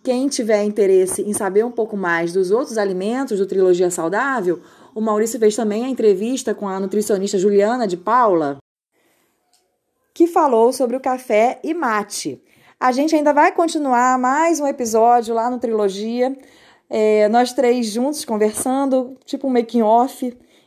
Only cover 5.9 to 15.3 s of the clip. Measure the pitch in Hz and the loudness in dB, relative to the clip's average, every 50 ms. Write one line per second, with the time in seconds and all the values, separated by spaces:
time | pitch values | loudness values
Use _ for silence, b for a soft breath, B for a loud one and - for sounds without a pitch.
5.9 | 262 - 226 214 202 180 214 233 262 254 - - 208 - 208 196 190 190 196 190 | -2 2 4 4 4 2 0 -4 -4 -4 -4 -6 -6 -6 -6 -6 -6 -4 -4 -4
6.9 | 196 208 208 - 220 190 190 202 208 196 180 208 202 196 196 208 240 254 240 196 | -2 -2 0 0 0 -2 -2 -2 -2 0 2 2 4 4 4 2 2 0 -2 -2
7.9 | 180 175 175 208 226 254 247 214 180 165 156 139 139 139 - _ _ _ _ _ | -4 -4 -2 0 2 2 4 4 2 2 0 -2 -4 -8 -12 _ _ _ _ _
8.9 | _ _ _ _ _ _ _ _ _ _ _ _ _ _ _ _ _ _ _ _ | _ _ _ _ _ _ _ _ _ _ _ _ _ _ _ _ _ _ _ _
9.9 | _ _ _ _ _ - 330 339 339 381 320 285 240 220 226 240 254 - 269 233 | _ _ _ _ _ 0 0 2 2 2 2 4 4 4 4 4 2 0 -2 -2
10.9 | 233 262 262 277 254 254 254 - 226 208 220 247 - - - 269 320 349 311 240 | -2 -2 -4 -4 -4 -4 -4 0 2 2 2 2 0 -2 -6 -6 -6 -4 -2 -2
11.9 | 220 208 202 - - - - 151 127 117 b b b b b b b b - 247 | -2 -2 -4 -6 -8 -10 -10 -10 -10 -12 b b b b b b b b -2 0
12.9 | 247 254 285 311 311 311 294 294 294 285 302 359 370 - 339 320 - 320 294 269 | 0 0 0 0 2 2 2 2 4 4 4 2 2 2 0 0 0 -2 -2 0
13.9 | 247 240 247 254 254 254 247 254 254 294 320 339 339 285 294 277 277 277 254 220 | 0 2 2 2 2 2 2 0 0 2 2 0 0 0 -2 -4 -4 -4 -4 -2
14.9 | 214 226 220 233 240 240 240 214 | 2 4 4 6 6 4 2 0